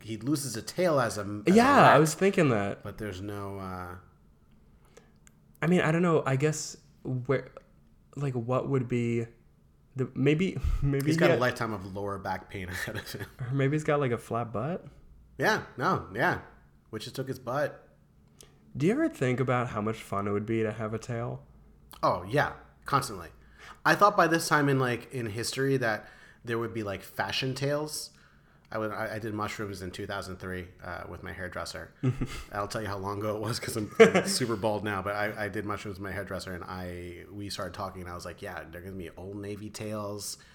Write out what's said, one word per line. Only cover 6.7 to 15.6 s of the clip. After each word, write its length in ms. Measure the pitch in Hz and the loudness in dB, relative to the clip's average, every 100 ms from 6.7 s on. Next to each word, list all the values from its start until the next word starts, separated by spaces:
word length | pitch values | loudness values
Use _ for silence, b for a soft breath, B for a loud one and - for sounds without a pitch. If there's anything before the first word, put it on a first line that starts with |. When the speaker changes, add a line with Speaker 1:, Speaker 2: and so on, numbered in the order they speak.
| - - - | -12 -20 -12
Speaker 2:
where, 460 | - 127 123 135 - - - - - - _ - | -6 -4 0 0 -2 -14 -20 -20 -20 -20 _ -6
like, 180 | 143 | -4
what 340 | 123 113 127 - | -2 0 0 2
would 200 | 135 120 | 0 0
be 380 | 120 117 117 113 - _ _ _ _ _ 131 | 0 2 0 -2 -10 _ _ _ _ _ -6
the, 140 | 123 - | -4 2
maybe, 420 | 135 156 190 - - | 4 4 2 0 0
<laughs> 120 | - | 2
maybe 240 | 143 139 139 | 2 2 2
Speaker 1:
He's 120 | 165 | 4
got 100 | 151 | 6
Speaker 2:
he 40 | |
Speaker 1:
a 20 | 127 | 6
Speaker 2:
had 40 | |
Speaker 1:
lifetime 320 | 123 117 117 | 4 2 -2
of 220 | 104 98 95 | -4 -6 -6
lower 220 | 101 98 | -6 -6
back 320 | 98 92 - | -4 -6 -6
pain 180 | 101 90 | -10 -8
<laughs> 0 | |
ahead 280 | 90 - 104 | -6 -6 -8
of 140 | - | -8
him. 140 | - - - | -10 -10 -8
Speaker 2:
Or 140 | 120 | -4
maybe 220 | 139 139 151 | 2 2 2
he's 80 | |
got, 160 | 156 147 | 2 2
like, 120 | 135 | 2
a 60 | 113 | 0
flat 340 | - 117 117 | -2 -4 -2
butt. 340 | 110 131 185 - - - - - - | -4 -4 -6 -8 -20 -20 -20 -20 -2
Speaker 1:
Yeah, 240 | 160 202 | 0 0